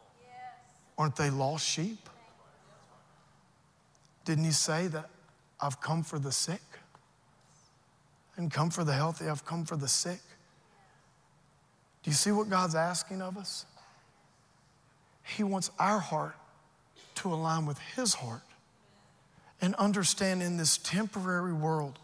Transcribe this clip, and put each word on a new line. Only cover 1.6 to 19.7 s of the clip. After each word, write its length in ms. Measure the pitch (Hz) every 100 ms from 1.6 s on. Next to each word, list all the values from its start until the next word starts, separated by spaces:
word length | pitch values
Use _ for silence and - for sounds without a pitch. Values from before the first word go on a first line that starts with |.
| -
sheep? 440 | - 180 220 - - - - - - - - - - - - _ _ _ _ _ _ _ _ _ _ -
Didn't 180 | 156
he 80 | 160
say 360 | 147 - 156 180
that, 220 | 151 156 - - _ _ _
"I've 180 | 143 131
come 240 | - 160
for 160 | 156 156
the 140 | 139
sick"? 280 | 127 - 170 - - - - _ _ _ _ _ - _ _ _ _ _ _ _
"I 80 | -
didn't 100 | 170
come 180 | 139 165
for 140 | 170
the 100 | 156
healthy, 360 | 135 156 165 156
I've 160 | 147 -
come 180 | 165
for 140 | 156 160
the 100 | 135
sick." 340 | - 180 180 - - _ _ _ - - _ _ _ _ _ _ _ _ _ _ _
Do 80 | -
you 40 | 147
see 160 | 208
what 180 | 208 214
God's 260 | 190 185 160
asking 460 | 165 180 - 190
of 160 | 185 196
us? 280 | 190 - - - - - _ _ _ _ _ _ _ _ _ _ _ _
He 200 | - -
wants 280 | 208 190 175 -
our 220 | 180 214
heart 360 | 147 156 151 - - - _ _ _ - - -
to 180 | 190
align 320 | 160 160 160 156
with 120 | 143
his 360 | - - 247 -
heart 280 | 123 117 - - _ _ _ - - _ _ - - -
and 140 | 180